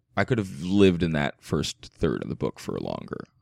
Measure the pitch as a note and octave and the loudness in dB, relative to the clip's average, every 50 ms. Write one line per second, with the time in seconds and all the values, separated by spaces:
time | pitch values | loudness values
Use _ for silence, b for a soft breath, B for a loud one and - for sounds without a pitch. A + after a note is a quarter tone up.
0 | _ _ - - G2+ - C3 A2+ G2+ F#2+ F#2+ C#2 E2 F2+ F#2+ G2+ G2 F#2+ F2 E2 | _ _ -2 -2 0 0 0 -2 -2 -4 -6 -8 -4 0 4 8 8 8 6 6
1 | F2+ E2+ D#2+ D2+ D2 C2+ - _ - - - D#2 C#2 - - _ - - _ - | 2 0 0 0 0 -2 -2 _ -8 -4 -2 -2 -2 -2 -6 _ -16 -18 _ -2
2 | - D#2 A#1 G1+ G1+ A#1 - - - B1+ - - - - G1+ G1+ G1+ G1+ G1+ G1+ | 0 0 0 0 -4 -6 -6 -4 -4 -4 -4 -6 -10 -8 -8 -6 -6 -6 -8 -8
3 | - - - - - - _ _ | -8 -10 -12 -12 -12 -16 _ _